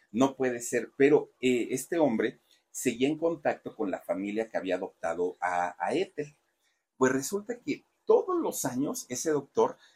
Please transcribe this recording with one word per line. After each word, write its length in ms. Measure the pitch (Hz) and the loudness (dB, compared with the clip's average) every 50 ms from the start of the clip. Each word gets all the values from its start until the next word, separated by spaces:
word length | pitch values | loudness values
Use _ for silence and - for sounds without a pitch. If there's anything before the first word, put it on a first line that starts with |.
| _ _ | _ _
No 240 | - 113 135 135 - | 0 2 2 2 2
puede 260 | - 131 127 120 113 | 0 -2 -2 -2 -4
ser". 300 | - - - 120 110 - _ | -6 -4 -4 -4 -4 -4 _
Pero, 340 | - 135 143 151 135 - - _ _ | 4 6 6 6 6 4 0 _ _
eh, 280 | - 127 127 120 107 - | 0 2 2 2 0 -2
este 280 | - 131 - - 175 170 | -4 -6 -4 -4 0 2
hombre 420 | 156 139 113 107 104 123 143 - _ _ _ _ _ _ | 2 2 2 2 0 -2 -4 -8 _ _ _ _ _ _
seguía 360 | - - - 131 117 113 131 143 | -12 -4 -4 -2 0 0 0 0
en 100 | 156 151 | 0 0
contacto 560 | 160 165 170 160 - 131 120 - - 127 - | -2 -2 -2 -2 -2 -2 -2 -2 -8 -12 -8
con 140 | - 107 95 | -6 -4 -4
la 100 | 85 - | -4 -6
familia 480 | - - - 92 98 104 101 110 110 110 | -6 -6 -4 -4 -4 -4 -4 -4 -4 -4
que 80 | - | -6
había 200 | 87 87 92 90 | -6 -4 -2 -4
adoptado 600 | 90 95 - - _ - 82 82 87 87 90 - - | -4 -4 -8 -10 _ -6 -4 -2 -2 -2 -4 -4 -4
a, 360 | 92 90 90 87 87 87 - - | -4 -2 -2 -2 -2 -4 -4 -6
a 160 | 87 98 120 | -4 -2 -2
Ethel. 420 | 160 190 - _ - 147 147 - _ _ _ _ _ _ _ _ _ _ _ _ | -2 -2 -4 _ -10 -12 -12 -14 _ _ _ _ _ _ _ _ _ _ _ _
Pues 160 | - 131 127 | 2 2 2
resulta 460 | 127 131 135 - 202 202 202 - 233 - | 2 0 -2 -4 -6 -6 -6 -8 -10 -8
que 240 | - 151 123 - - _ _ _ _ | -6 -6 -6 -6 -8 _ _ _ _
todos 320 | - 214 - - 381 359 - | 4 4 4 4 2 -2 -2
los 240 | - - - - - | -2 -2 -4 -2 -4
años 420 | 135 123 123 143 170 254 - - - | -4 -2 -2 -2 -2 -4 -8 -10 -8
ese 220 | 123 - - 165 | -8 -4 -2 0
doctor 460 | 156 143 135 - _ 117 113 - - - - _ _ | 0 0 -2 -2 _ 2 2 2 0 -6 -18 _ _